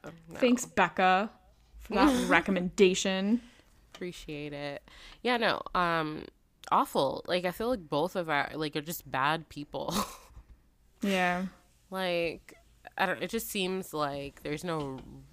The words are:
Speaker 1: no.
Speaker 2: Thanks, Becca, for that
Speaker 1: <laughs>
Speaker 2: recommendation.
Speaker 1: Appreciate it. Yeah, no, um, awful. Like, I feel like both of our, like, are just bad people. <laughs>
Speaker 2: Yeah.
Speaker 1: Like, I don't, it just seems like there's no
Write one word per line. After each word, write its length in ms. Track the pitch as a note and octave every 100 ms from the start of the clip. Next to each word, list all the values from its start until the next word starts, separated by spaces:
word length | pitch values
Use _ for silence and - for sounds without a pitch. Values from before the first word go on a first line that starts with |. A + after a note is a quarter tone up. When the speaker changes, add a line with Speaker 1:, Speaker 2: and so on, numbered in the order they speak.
Speaker 1:
no. 340 | C#3 E3 - -
Speaker 2:
Thanks, 260 | B3 A#3+
Becca, 680 | - - E3+ - F#3 F#3 A3 - - _ _ -
for 140 | -
that 340 | G3+ A#3 B3 F3+
Speaker 1:
<laughs> 0 |
Speaker 2:
recommendation. 1120 | E3+ E3+ F#3+ F3+ - F#3+ F#3 G3+ F#3+ G3 A#3 - - _ _ _
Speaker 1:
Appreciate 580 | - F#3 - - D3 D3
it. 300 | C#3+ C#3+ C#3 - - - -
Yeah, 140 | A#3 B3
no, 240 | A3 C#3 -
um, 500 | - F3 E3 D#3 D#3 - - _ _ -
awful. 540 | F#3 C4+ G3 C3+ C3+ -
Like, 180 | F3+
I 60 | F3+
feel 180 | - A3+
like 200 | B3+ D#3+
both 280 | D3 F3 G3
of 140 | E3
our, 200 | C#3+ -
like, 220 | D3 D#3 D#3
are 40 |
just 300 | D3 E3+ C#3
bad 380 | C3 C#3 D#3+ D3+
people. 460 | - C#3+ C#3 D3 F3+
<laughs> 40 | - - - - - - _ _ _ _
Speaker 2:
Yeah. 440 | G3+ F#3+ F3+ F3+ F#3 - _ _ _
Speaker 1:
Like, 640 | F#3+ F#3 F3 E3+ - - - - _ - -
I 100 | F#3
don't, 160 | F3+
it 80 | F3+
just 180 | A3+ A3+
seems 460 | G#3 F#3 F#3+ F3+
like 480 | D#3 D3 C#3+ C#3+ -
there's 220 | D3 D3+
no 340 | F3+ D#3+ C#3 C3 - C3+ C3+